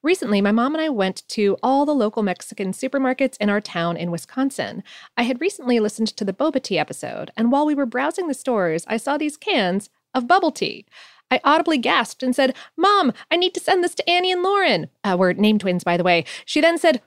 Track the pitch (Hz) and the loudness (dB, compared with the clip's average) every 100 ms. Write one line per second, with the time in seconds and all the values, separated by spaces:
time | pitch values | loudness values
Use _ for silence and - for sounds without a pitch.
0 | 294 370 254 202 202 220 254 320 320 233 | 0 -2 0 2 2 2 0 -2 -2 0
1 | 190 185 - - 202 190 240 269 294 285 | -2 -4 -10 -2 0 2 2 2 2 2
2 | 214 226 202 180 - - 190 190 262 277 | 0 0 -2 -4 -10 -8 -6 -4 -4 -2
3 | 262 254 262 - 208 202 - 175 170 170 | -2 0 -2 0 0 0 -2 -4 -4 -4
4 | 175 170 - - 269 - 110 - - - | -4 -6 -8 -4 -4 -2 -8 -8 -14 -20
5 | - - 240 247 359 - 254 240 214 - | -10 -4 -2 -2 -4 -4 0 0 0 -2
6 | 220 - 202 190 302 277 - 175 151 - | -4 -2 -6 -2 -2 -2 -2 -2 -2 -6
7 | 127 - - - 233 277 302 285 262 247 | -10 -10 -10 -2 2 2 2 0 -2 -2
8 | 285 349 349 262 - 226 175 160 - 226 | -4 -4 -6 -4 -2 0 0 -2 -4 -4
9 | 277 294 302 294 - 330 185 190 - _ | -2 -2 -4 -6 -2 0 0 -2 -6 _
10 | _ 262 240 370 349 - - - - - | _ -4 2 4 4 -2 -6 -6 -18 -20
11 | - _ _ 254 277 311 339 302 226 330 | -20 _ _ 0 4 4 2 0 2 0
12 | 233 - 262 247 262 - - - 381 403 | 0 -4 -4 2 0 0 -12 0 4 4
13 | 294 - - 339 370 359 - 381 349 - | 2 -2 -2 0 0 -2 0 2 0 -2
14 | - 349 370 359 370 403 359 185 - _ | 0 0 2 0 2 2 2 0 -2 _
15 | 202 180 185 175 208 214 196 180 180 175 | -2 2 2 4 4 4 0 -2 0 2
16 | 180 170 - - - 302 320 339 339 262 | 4 2 0 -14 -4 2 2 4 2 2